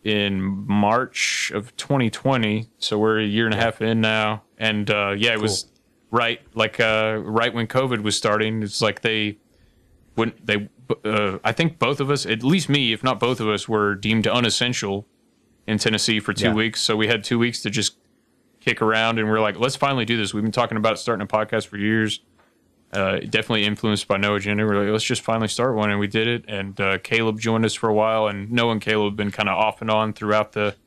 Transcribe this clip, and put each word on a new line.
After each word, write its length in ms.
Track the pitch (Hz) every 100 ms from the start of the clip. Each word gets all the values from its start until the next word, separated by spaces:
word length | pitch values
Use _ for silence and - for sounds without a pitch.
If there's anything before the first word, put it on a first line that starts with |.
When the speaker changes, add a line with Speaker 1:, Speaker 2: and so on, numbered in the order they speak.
Speaker 1:
in 360 | 107 104 104 98
March 1080 | 95 98 101 101 104 117 127 - - - -
of 220 | - 104 -
twenty 320 | - 139 117
twenty, 580 | - 135 131 110 107 113 _
so 200 | - 107
we're 220 | 110 110
a 60 | 107
year 200 | 104 113
and 80 |
a 40 | 107
Speaker 2:
Yeah. 60 |
Speaker 1:
half 180 | 117 110
in 180 | 113 113
now. 420 | 110 110 107 107 _ _
And, 320 | 110 107 104
uh, 240 | 104 101 101
yeah, 160 | 117
it 80 | 113
was 220 | 107 95
Speaker 2:
Cool. 560 | - _ _ _ _ 113
Speaker 1:
right, 220 | 117 117 - 113
like, 240 | 110 -
uh, 400 | 113 110 110 110
right 300 | 92 110 117
when 140 | 117 113
covid 340 | 127 135 120
was 120 | 107 101
starting. 480 | 110 104 110 110
It's 180 | 107 -
like 200 | 110 101
they, 360 | 117 110 107 104 _ _ _ _ _ _ _ -
when 180 | 113 -
they, 260 | - 104 101 _ - 120
uh, 360 | 107 107 104 95
I 80 | 107
think 260 | 110 165 165
both 200 | 117 143
of 100 | 139
us, 160 | 143 -
at 160 | 113
least 260 | 123 196 143
me, 240 | 143 123
if 100 | 113
not 160 | 131 113
both 200 | 120 123
of 80 | 110
us, 200 | 104 -
were 280 | 110 104 98
deemed 300 | 107 110 107
unessential 800 | 113 120 - 123 127 101 98 107 _ _ _ _ _ -
in 100 | 107
Tennessee 420 | 120 107 - 110
for 120 | 101
two 120 | 98 101
Speaker 2:
Yeah. 60 |
Speaker 1:
weeks. 280 | 107 113 107
So 140 | - 107
we 120 | 107
had 160 | 117
two 140 | 104 120
weeks 220 | 117 117
to 60 | 117
just 280 | 107 101 _ _ _ _ _ _ _
kick 200 | - 113
around, 380 | 110 110 113 113
and 100 | 107
we're 120 | 110
like, 180 | 107 90
"Let's 160 | 123 139
finally 300 | 143 135 110
do 100 | 117
this." 160 | 101
We've 100 | 107
been 80 | 110
talking 260 | 104 117 113
about 200 | 110 107
starting 240 | - 113
a 40 | 101
podcast 400 | 107 107 113 -
for 100 | 104
years. 440 | 104 110 110 - _ _ _ _ _ _ _
Uh, 240 | - 95 98
definitely 460 | - 110 110 110 104
influenced 420 | 107 110 104 -
by 80 | 98
No 200 | 104 104
Agenda. 300 | 101 104 107
We're 160 | 101
like, 100 | 101
"Let's 120 | 107
just 180 | - 120
finally 280 | - 113 110
start 260 | - 123 113
one," 160 | 107
and 80 | 101
we 80 | 101
did 180 | 110 113
it. 180 | 120 110
And, 320 | 104 98 95
uh, 180 | 98 95
Caleb 380 | - 113 113 107
joined 260 | 113 113 110
us 80 |
for 160 | - 113
a 40 |
while, 340 | 107 110 110 107
and 220 | 101 101
Noah 220 | 120 117
and 100 | 113
Caleb 300 | 104 107 104
have 60 | 101
been 120 | 101
kinda 200 | 95 104
off 300 | 95 107 -
and 100 | 113
on 220 | 107 110
throughout 400 | 104 107 107 104
the 220 | - 104 -